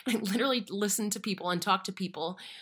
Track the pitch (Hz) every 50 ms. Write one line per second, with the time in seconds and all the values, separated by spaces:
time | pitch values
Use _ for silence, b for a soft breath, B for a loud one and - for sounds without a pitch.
0 | B 262 220 - 214 185 202 240 254 269 254 240 196 - 190 202 208 196 - -
1 | 208 208 - 202 - 214 185 - 175 175 180 170 - 208 190 190 - 202 190 -
2 | 185 - - 147 165 175 185 B B B B B